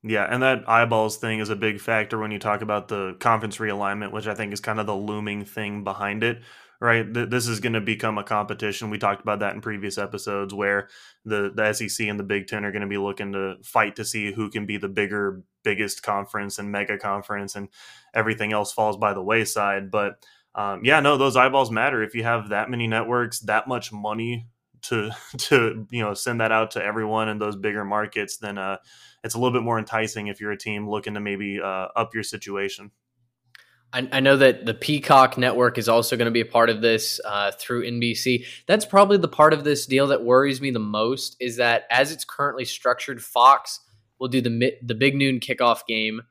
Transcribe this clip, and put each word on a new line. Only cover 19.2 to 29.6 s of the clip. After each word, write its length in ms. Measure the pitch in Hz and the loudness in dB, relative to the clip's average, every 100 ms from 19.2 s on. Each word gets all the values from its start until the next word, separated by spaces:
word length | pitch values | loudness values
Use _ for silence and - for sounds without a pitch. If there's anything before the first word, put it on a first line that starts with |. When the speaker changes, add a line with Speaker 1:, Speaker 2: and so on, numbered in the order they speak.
Speaker 1:
wayside. 680 | 95 113 104 110 101 98 98 | 0 0 0 0 0 -2 -2
But, 320 | 104 101 - _ _ _ - | -2 -2 -6 _ _ _ -6
um, 280 | 101 95 | -6 -2
yeah, 140 | 113 156 | 4 4
no, 180 | 143 143 | 6 4
those 200 | 135 127 | 4 6
eyeballs 340 | 131 135 123 | 6 6 2
matter. 320 | 113 135 127 | 2 0 0
If 140 | 104 117 | -2 -4
you 80 | |
have 240 | 117 117 104 | -2 -2 -2
that 220 | 104 110 | -4 -2
many 180 | 120 113 | -4 0
networks, 500 | 113 113 123 117 117 | 0 0 -2 -2 -6
that 280 | 110 107 131 | -2 -2 0
much 240 | 123 - | -6 -6
money 560 | 107 104 110 117 120 117 _ _ _ | -8 -6 -4 -4 -6 -10 _ _ _
to, 300 | - 117 107 110 | -6 -4 -4 -8
<laughs> 120 | - 131 | -14 -10
to, 480 | - 139 113 113 104 | 2 4 4 -2 -8
you 100 | 120 | -4
know, 100 | 107 | -4
send 260 | 101 - 117 | -4 -4 0
that 100 | 110 | 2
out 220 | 110 110 | 2 2
to 120 | 110 | -2
everyone 440 | 104 110 107 110 110 | -4 -2 -2 0 -2
in 100 | 107 | -2
those 160 | 107 | -4
bigger 300 | 101 104 104 | -4 -4 -4
markets, 540 | 101 104 107 - 104 - | -2 -2 -2 -6 -6 -8
then, 200 | 107 101 | -10 -6
uh, 200 | 95 98 _ - - _ | -6 -8 _ -20 -20 _
it's 120 | 113 117 | -8 0
a 20 | |
little 180 | 127 | 0
bit 60 | 123 | 0